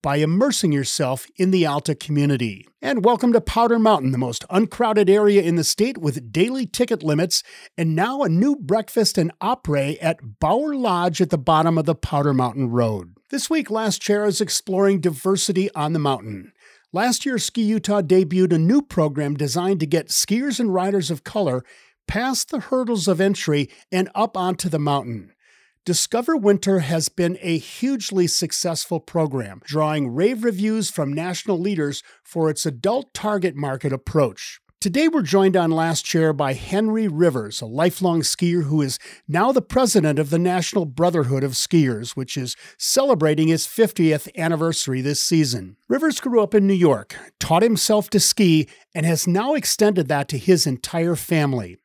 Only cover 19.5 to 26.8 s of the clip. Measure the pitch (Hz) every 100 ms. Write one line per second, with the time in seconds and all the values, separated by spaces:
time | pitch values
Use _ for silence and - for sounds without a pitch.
19.5 | 156 180 196 151 165 - - - 214 285
20.5 | 240 226 185 185 196 147 156 - 214 175
21.5 | 127 - - _ _ - 208 254 254 -
22.5 | 277 - 262 233 226 165 175 196 202 -
23.5 | 147 139 - _ 185 185 - 226 190 180
24.5 | 185 185 156 147 143 120 113 85 _ _
25.5 | _ _ _ - 170 - 226 247 320 202
26.5 | 202 196 190